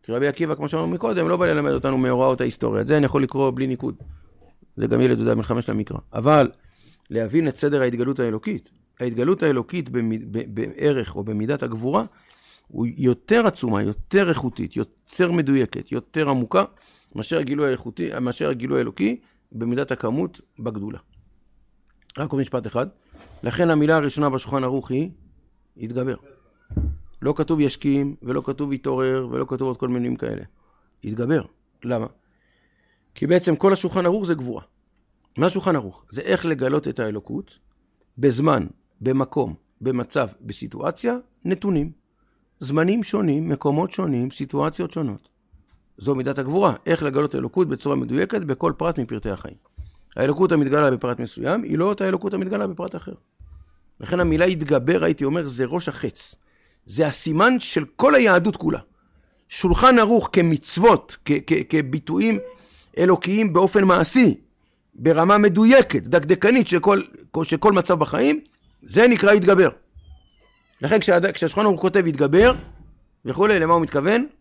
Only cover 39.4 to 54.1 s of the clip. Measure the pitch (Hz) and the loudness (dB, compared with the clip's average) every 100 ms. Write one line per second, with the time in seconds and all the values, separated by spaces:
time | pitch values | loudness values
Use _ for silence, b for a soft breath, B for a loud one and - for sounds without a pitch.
39.4 | 120 78 _ _ 120 123 117 147 113 - | -4 -8 _ _ -6 -4 -4 -4 -4 -8
40.4 | 113 - 123 - 156 - 240 247 - _ | -16 -14 -12 -6 -8 -4 -4 -4 -10 _
41.4 | 170 185 202 165 151 - _ _ _ _ | -6 -4 -2 -2 -4 -10 _ _ _ _
42.4 | _ _ 131 147 170 226 202 208 180 143 | _ _ -4 0 0 0 -2 -2 0 0
43.4 | 165 147 147 147 185 - 180 123 131 - | -2 -2 0 0 -2 -4 -4 -2 -4 -6
44.4 | 135 139 151 - - 165 143 101 _ _ | -6 -4 -4 -4 -8 -6 -8 -8 _ _
45.4 | _ - _ _ _ - 107 135 131 143 | _ -20 _ _ _ -8 -4 -2 -2 -4
46.4 | 131 170 196 117 - 165 147 135 147 135 | -4 0 0 0 -2 -2 0 -2 -2 -4
47.4 | 127 185 165 123 143 139 120 139 190 226 | -4 -2 -2 -2 -2 -4 -2 -2 -2 -4
48.4 | 160 131 170 - 165 156 117 110 110 95 | -4 -4 -4 -2 -4 -4 -6 -6 -8 -8
49.4 | - - _ b b b b - 135 147 | -12 -20 _ b b b b -4 -2 0
50.4 | 180 165 135 147 143 123 123 120 117 - | 2 2 2 2 2 0 -4 -6 -8 -6
51.4 | 123 208 - 151 185 202 190 185 196 190 | -4 -4 -2 -2 -2 -2 -2 -2 -4 -6
52.4 | 185 202 202 170 190 175 - - _ _ | -4 -4 -6 -8 -10 -12 -14 -18 _ _
53.4 | - - - _ _ _ - | -20 -20 -20 _ _ _ -4